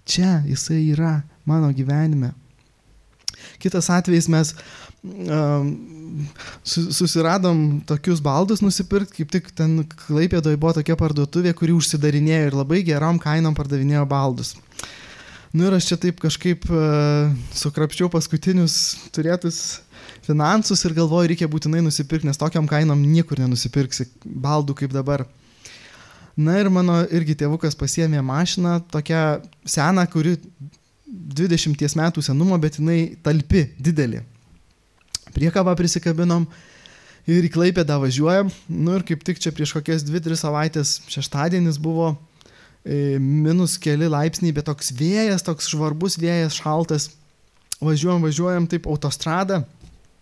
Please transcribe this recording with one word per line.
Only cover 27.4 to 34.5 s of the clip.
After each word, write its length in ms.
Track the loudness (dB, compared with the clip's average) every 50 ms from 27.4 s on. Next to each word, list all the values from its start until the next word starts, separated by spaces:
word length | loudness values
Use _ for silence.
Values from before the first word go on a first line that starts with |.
| 0 -2 -2 0 -2 -4 -2
pasiėmė 460 | -2 -4 -2 0 0 2 2 2 0 0
mašiną, 540 | 0 0 0 0 0 0 0 2 2 2 0 -2 -2 -4
tokią 480 | -4 -2 0 0 2 2 2 0 -2 -4 -14 -20 _ -8
seną, 380 | -4 0 2 2 4 4 4 2
kuri 300 | 2 0 0 2 2 0 -2 -4 -14 -20 -20 -20 -20 _ _ _ _ _ _ -20 -18
dvidešimties 880 | -16 -14 -12 -8 -4 -2 0 2 2 2 2 0 0 0 0 -2 0 0
metų 240 | 0 0 0 -2 -2
senumo, 340 | 0 0 2 2 4 2 2
bet 180 | 0 0 -2 0
jinai 380 | 0 2 2 2 0 -2 -4 -4 0
talpi, 440 | 2 2 2 2 2 2 2 2 0 -4
didelė. 480 | -2 0 0 2 2 0 0 -2 -6 -10 -12 -20 _ _ _